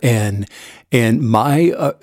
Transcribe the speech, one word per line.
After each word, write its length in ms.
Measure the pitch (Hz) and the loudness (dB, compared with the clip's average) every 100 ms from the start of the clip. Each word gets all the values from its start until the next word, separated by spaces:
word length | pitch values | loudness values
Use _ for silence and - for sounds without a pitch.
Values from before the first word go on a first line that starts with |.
and, 440 | 131 117 104 101 101 - - - - | 0 0 0 -4 -8 -14 -20 -20 -4
and 300 | 127 113 120 | 0 2 0
my, 500 | 127 110 131 143 175 | 2 2 2 2 0
uh, 220 | - 143 - | 0 -4 -6